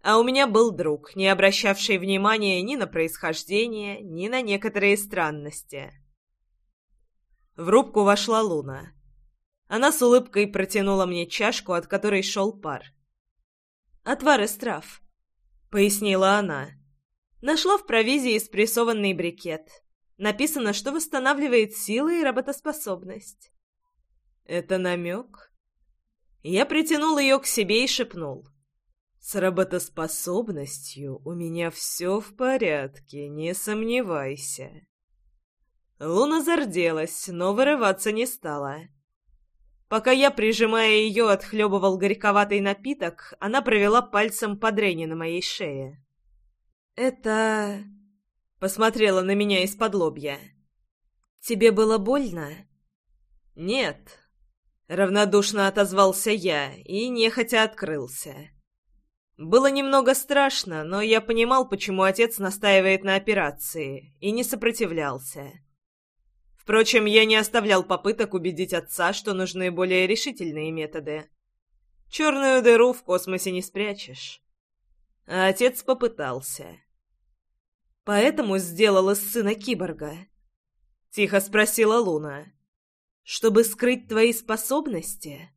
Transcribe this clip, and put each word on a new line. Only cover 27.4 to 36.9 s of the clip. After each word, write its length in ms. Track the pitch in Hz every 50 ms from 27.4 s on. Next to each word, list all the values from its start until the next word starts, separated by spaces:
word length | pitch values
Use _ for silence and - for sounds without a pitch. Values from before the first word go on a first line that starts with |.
| 269
себе 400 | - - 240 208 180 208 233 262
и 20 |
шепнул: 600 | 247 - - 240 - - 175 160 143 127 - - _ _ _ _ _ _ _ _ _ _ _ _ _ _ _
«С 160 | - - -
работоспособностью 1900 | 202 185 185 180 185 185 190 185 180 175 - _ 175 160 160 - - - 180 175 208 240 220 180 143 143 135 - - - - - 135 143 139 135 - 135
у 100 | 151 175
меня 380 | 170 170 165 165 170 170 165
все 480 | 160 - - - - - 175 180 196 214
в 160 | 208 - -
порядке, 920 | - 254 254 262 262 226 175 151 143 135 135 _ - - _ 143 143 143 143
не 240 | 147 151 160 170 185
сомневайся». 1300 | 190 - 208 214 214 220 226 240 254 240 190 165 147 139 135 139 139 139 - - - 131 143 - - _ _ _ _ _ _ _ _ _ _ _ _ _ _ _ _ _ _ _ _ _ _ _ _
Луна 400 | 143 156 170 202 269 294 311 330
зарделась, 880 | 285 330 339 330 285 208 165 180 170 165